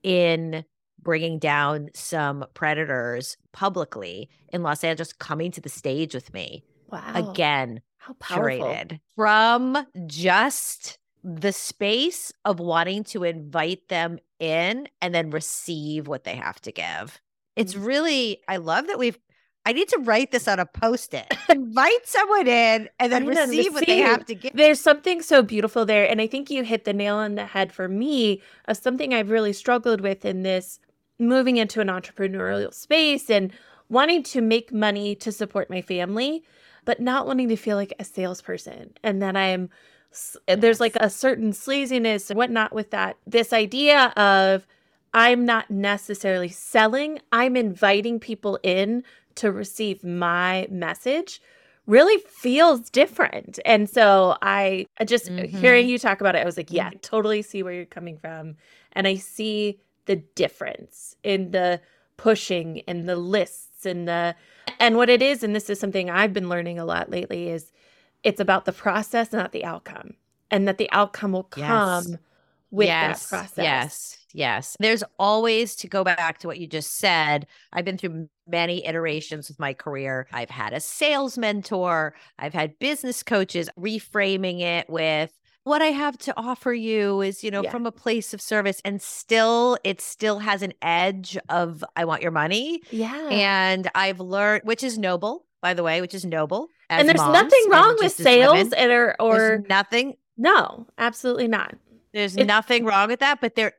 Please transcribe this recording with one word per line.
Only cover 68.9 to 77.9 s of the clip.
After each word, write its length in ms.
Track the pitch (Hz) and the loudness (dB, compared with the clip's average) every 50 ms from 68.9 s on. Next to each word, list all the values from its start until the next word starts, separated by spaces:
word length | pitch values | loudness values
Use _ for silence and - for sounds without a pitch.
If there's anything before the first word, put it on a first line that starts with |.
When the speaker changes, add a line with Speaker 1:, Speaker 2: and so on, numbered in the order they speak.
| 180 214 208 - - 233 226 - | -2 -2 -2 -2 -2 -2 -2 -2
Speaker 2:
not 200 | - 226 - - | -4 -6 -6 -6
the 120 | - - - | -8 -8 -8
outcome, 500 | 170 165 - - - - - - - - _ _ _ _ _ _ - | -10 -10 -12 -14 -18 -18 -18 -18 -20 -20 _ _ _ _ _ _ -2
and 160 | 214 196 196 202 | 0 2 2 2
that 100 | 190 - | 0 0
the 120 | 220 - | 0 0
outcome 400 | - 202 208 202 - - 214 196 | 2 2 2 0 -2 -6 -6 -4
will 160 | 185 185 185 _ - | -4 -4 -6 _ -10
Speaker 1:
Yes. 100 | 139 147 | -6 -2
Speaker 2:
come 520 | 151 233 220 202 185 180 175 175 175 170 170 _ _ _ _ _ _ _ _ _ _ | 0 2 2 2 2 0 -2 -4 -6 -10 -14 _ _ _ _ _ _ _ _ _ _
with 160 | - 196 208 175 | 0 2 2 4
Speaker 1:
Yes, 400 | 165 165 160 - - - - - | 4 2 0 0 -2 -4 -8 -8
Speaker 2:
that 80 | - | -8
process. 260 | 175 180 185 - - | -8 -8 -8 -6 -2
Speaker 1:
yes, 560 | 170 156 135 131 123 147 - - - - - - _ _ | 0 0 0 0 -2 -4 -8 -12 -16 -16 -18 -20 _ _
yes. 440 | - 156 143 123 107 107 131 - - - | -8 -4 -2 -2 -2 -4 -6 -8 -6 -2
There's 240 | 202 220 226 214 208 - _ - | 0 0 0 0 -2 -8 _ -2
always, 580 | 196 202 214 220 226 233 226 220 233 220 - | 0 2 2 2 2 2 0 0 -2 -4 -6
to 100 | - - 180 | -12 -10 -6
go 140 | - 196 | -4 -2
back 360 | 190 185 175 165 170 185 180 - | 0 0 0 0 -2 -4 -6 -8
to 80 | - 170 | -10 -12
what 100 | 135 170 | -10 -10
you 80 | 170 | -10
just 300 | 151 - 156 151 - - | -8 -8 -8 -8 -8 -6
said, 500 | - - 196 175 165 156 147 147 147 147 - _ _ _ _ | -2 0 2 2 2 2 2 0 -2 -2 -6 _ _ _ _
I've 120 | - 175 175 | -8 -8 -6
been 120 | 190 | -6